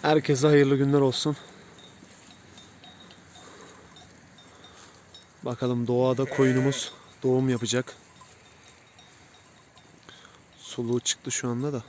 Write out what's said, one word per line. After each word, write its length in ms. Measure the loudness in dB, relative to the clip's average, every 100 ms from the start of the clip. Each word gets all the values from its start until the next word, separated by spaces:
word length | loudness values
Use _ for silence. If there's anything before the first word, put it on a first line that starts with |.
Herkese 440 | 2 2 2 2 4
hayırlı 300 | 6 4 2
günler 240 | 2 2
olsun. 360 | 2 0 -4 -6 -12 -20 -20 -20 -20 -20 -20 -20 -20 -20 -20 -20 -20 -20 -20 -20 -20 -20 -20 -20 -20 -20 -20 -20 -20 -20 -20 -20 -20 -20 -20 -20 -20 -20 -20 -20 -20 -20 -20 -12
Bakalım 440 | -10 -4 -2 -2 0
doğada 380 | 2 2 0
koyunumuz 680 | -4 2 2 4 0 -2 -8 -14 -20 -6
doğum 260 | -2 0 0
yapacak. 480 | -2 -2 -4 -4 -14 -20 -20 -20 -20 -20 -20 -20 -20 -20 -20 -20 -20 -20 -20 -20 -20 -20 -20 -20 -20 -20 -20 -20 -20 _ -20
Suluğu 420 | -14 -8 -4 -2
çıktı 300 | -2 -6 -6
şu 180 | -6 -4
anda 240 | -4 -4
da. 100 | -8